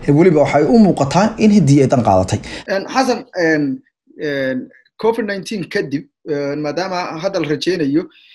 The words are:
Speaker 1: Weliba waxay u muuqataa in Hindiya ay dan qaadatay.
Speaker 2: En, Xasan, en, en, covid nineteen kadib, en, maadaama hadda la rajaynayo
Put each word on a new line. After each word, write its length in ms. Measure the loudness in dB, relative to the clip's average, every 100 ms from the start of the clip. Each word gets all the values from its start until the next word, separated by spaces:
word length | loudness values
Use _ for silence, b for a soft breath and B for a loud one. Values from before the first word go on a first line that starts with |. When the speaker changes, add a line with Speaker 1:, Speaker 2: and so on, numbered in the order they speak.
| 0
Speaker 1:
Weliba 320 | 4 4 4
waxay 220 | 2 2
u 140 | 4 6
muuqataa 560 | 4 4 0 2 0 2
in 120 | 4
Hindiya 340 | 4 6 4
ay 40 | 4
dan 140 | 2
qaadatay. 380 | 2 2 0 -4 B B -6
Speaker 2:
En, 160 | -6 -2
Xasan, 340 | -2 0 -2 -6 -4
en, 240 | 0 0 -2 -6 _ _ _ -10
en, 360 | -6 -4 -4 -6 -10 b b -4
covid 260 | -2 0 -4
nineteen 360 | -6 -8 -8 -6
kadib, 360 | -6 -4 -6 -8 _ -8
en, 320 | -6 -4 -6
maadaama 600 | -6 -6 -6 -6 -6 -6
hadda 160 | -4 -4
la 80 | -4
rajaynayo 540 | -4 -2 -2 -2 -2 -4 b b